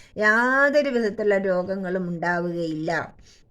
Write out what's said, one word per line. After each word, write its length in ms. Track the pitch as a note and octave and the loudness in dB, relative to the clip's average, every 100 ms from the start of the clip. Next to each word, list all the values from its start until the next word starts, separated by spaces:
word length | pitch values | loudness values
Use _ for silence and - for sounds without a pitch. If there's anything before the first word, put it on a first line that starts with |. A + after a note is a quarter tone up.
| - - | -16 -2
യാതൊരു 680 | G#3+ A3 B3 C4+ C#4+ D4 C#4+ | 2 4 4 4 4 4 2
വിധത്തിലുള്ള 500 | A#3+ A3 G3 G#3 G3 | 0 -2 0 2 2
രോഗങ്ങളും 720 | G3 F3+ F3+ G3 F#3 F#3 F3 | 2 0 -2 -6 -4 -4 -4
ഉണ്ടാവുകയില്ല. 1080 | E3+ E3+ F3 F3 E3+ E3 D#3 D#3+ D#3+ - - - - _ | -4 -2 -2 -2 -4 -4 -4 -4 -4 -6 -12 -20 -20 _